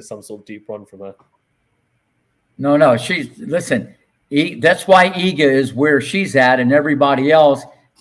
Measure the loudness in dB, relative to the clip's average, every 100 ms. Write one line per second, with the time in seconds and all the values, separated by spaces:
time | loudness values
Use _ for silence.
0 | -20 -18 -18 -20 -18 -20 -16 -16 -16 -20
1 | -20 -20 _ _ _ _ _ _ _ _
2 | _ _ _ _ _ -8 -2 2 2 2
3 | -2 -6 -8 -14 -8 -6 -4 -6 -6 _
4 | _ _ -6 -4 -4 0 0 0 4 4
5 | 4 0 -4 0 2 2 -2 -2 0 0
6 | -2 -6 -2 0 2 2 2 0 0 0
7 | 0 0 2 4 4 2 -6 _ _ _